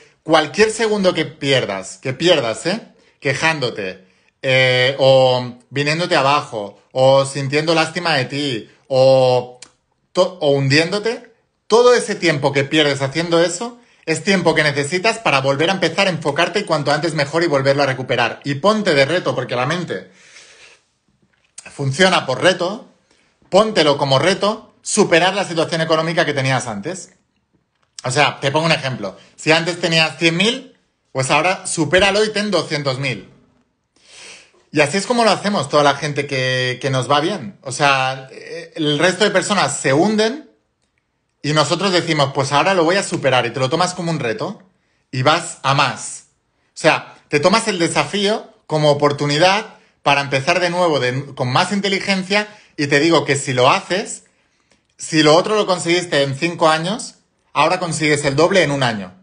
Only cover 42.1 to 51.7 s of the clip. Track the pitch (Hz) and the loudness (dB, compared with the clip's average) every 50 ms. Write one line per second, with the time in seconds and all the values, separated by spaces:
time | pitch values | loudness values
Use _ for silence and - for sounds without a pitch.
42.1 | 160 147 139 135 - 147 131 - 143 143 160 190 196 180 156 170 190 202 185 - | 0 0 0 0 0 -4 -2 0 0 2 2 2 2 2 2 2 2 0 -2 -2
43.1 | 180 135 139 135 127 123 117 117 110 139 131 131 165 170 180 170 - 190 170 165 | -6 -2 0 0 2 2 0 -2 -4 -4 -2 -2 0 0 -2 -2 -2 -6 -6 -4
44.1 | 160 143 123 113 107 - 147 185 220 - - _ _ _ _ _ _ _ _ _ | -4 -4 -4 -6 -4 -6 -6 -8 -8 -12 -20 _ _ _ _ _ _ _ _ _
45.1 | - 131 127 151 160 170 165 - - - - 135 139 147 139 120 110 - - - | -6 0 2 2 2 2 -2 -8 -14 -6 -2 0 0 2 0 -2 -2 -8 -12 -14
46.1 | - - _ _ _ _ _ _ _ _ _ _ _ - - 156 135 123 - - | -16 -16 _ _ _ _ _ _ _ _ _ _ _ 0 0 0 0 0 -4 -12
47.1 | - - _ - 151 143 170 180 214 226 220 220 190 170 170 151 - 160 139 - | -20 -20 _ -4 -4 0 2 2 2 2 0 -2 -2 -2 -2 -2 0 -2 -4 -2
48.1 | 196 208 196 202 220 269 - - _ _ _ - 151 156 151 147 143 147 147 143 | -4 -2 -2 -2 -2 -4 -6 -14 _ _ _ -4 -2 0 2 2 2 4 2 0
49.1 | 143 143 147 143 147 156 180 185 196 220 214 - - - _ _ _ _ - 147 | 0 0 -2 -2 2 2 4 4 2 0 -4 -8 -18 -20 _ _ _ _ -2 0
50.1 | 139 139 139 135 139 135 135 175 180 180 180 170 170 180 180 165 147 131 123 123 | 0 0 0 -2 -4 -2 0 0 0 0 0 -2 0 0 0 2 2 0 0 -2
51.1 | 127 135 143 - - - 131 123 131 165 185 - | -2 -4 -8 -10 -8 -6 -4 -2 0 0 0 0